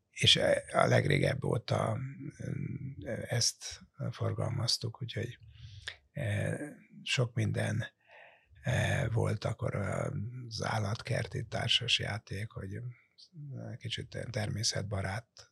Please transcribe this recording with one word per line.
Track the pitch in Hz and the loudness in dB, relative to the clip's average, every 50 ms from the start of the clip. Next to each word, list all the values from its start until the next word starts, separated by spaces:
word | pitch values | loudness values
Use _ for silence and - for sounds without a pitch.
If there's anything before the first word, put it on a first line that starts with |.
| _ _ | _ _
és, | - - - - - | -2 4 8 8 8
ö, | - - - - - - - | 8 8 6 6 4 2 2
a | - - 50 | 4 6 6
legrégebb | - - - 107 50 50 50 50 - - - - | 8 8 8 8 6 6 6 6 4 2 2 0
óta, | 50 - - - - - - - - 107 117 135 135 - - - - - - | 0 0 0 0 0 2 2 2 2 0 -2 -4 -8 -8 -10 -12 -12 -10 -8
ö, | - 50 - - - - 50 - - - - - - 123 110 - - - | -6 -6 -4 -4 -4 -6 -6 -6 -8 -8 -10 -8 -8 -6 -6 -6 -4 -2
ezt | 113 117 - - - - - - - - - - _ - 123 117 | 0 2 2 2 0 -2 -10 -14 -14 -14 -18 -14 _ -6 -4 -4
forgalmaztuk, | - - 110 104 101 104 101 104 104 101 113 117 - - - 113 - - | -2 0 -2 0 0 0 -2 0 0 0 0 0 0 0 -2 -4 -6 -6
úgyhogy, | 117 113 - 104 107 120 - - - - - - - - - - - - - - _ _ | -8 -6 -4 -4 -4 -6 -8 -12 -18 -20 -20 -18 -18 -16 -16 -14 -14 -14 -14 -16 _ _
ö, | - - - 104 104 104 104 104 - - 294 - - - - - - - | -8 -4 -2 -2 0 0 0 0 -2 -4 -6 -8 -10 -14 -20 -20 -18 -10
sok | - - - 131 120 - - | -4 0 2 2 2 2 2
minden, | 113 107 101 107 107 107 104 107 110 - - _ _ _ _ - - - - - _ _ _ - - - | 2 2 2 2 0 0 0 0 -2 -2 -4 _ _ _ _ -20 -20 -20 -20 -20 _ _ _ -14 -6 -2
ö, | - 92 101 98 98 98 95 - - | 0 2 2 2 2 2 2 2 2
volt | 113 107 101 98 104 101 - | 2 2 2 2 0 0 -2
akkor | 101 - - 98 - - | -2 -2 -2 -2 -2 -2
az | 98 98 95 - - - - - 101 104 123 123 127 123 113 110 - | -2 -2 -2 0 -2 -2 -2 -2 -4 -4 -6 -8 -10 -10 -8 -6 -4
állatkerti | - - 113 110 104 98 101 - - - 117 - - - - - - | -2 -2 -2 0 0 -2 -4 -4 -4 -2 -2 -2 -2 -2 -4 -6 -6
társasjáték, | - - 98 101 - - - 117 117 - - - - 104 107 - - 101 98 110 - | -4 -4 -2 0 2 2 2 2 2 0 0 0 -2 -4 -6 -6 -8 -8 -6 -6 -8
hogy | - 87 92 95 101 113 123 123 120 _ _ _ _ - - - 180 151 147 139 123 117 113 110 104 - | -8 -8 -8 -8 -8 -8 -8 -10 -12 _ _ _ _ -20 -20 -20 -16 -14 -12 -10 -10 -10 -8 -10 -10 -8
kicsit | - 113 - - - - - - - 113 | -8 -6 -6 -6 -8 -8 -8 -8 -6 -4
természetbarát, | 113 107 104 101 98 104 110 - - 101 98 101 101 98 95 95 98 113 - _ _ - - _ | -4 -2 -2 -2 -2 -2 0 0 0 -2 -2 -2 -2 -2 -2 -2 -4 -6 -8 _ _ -20 -20 _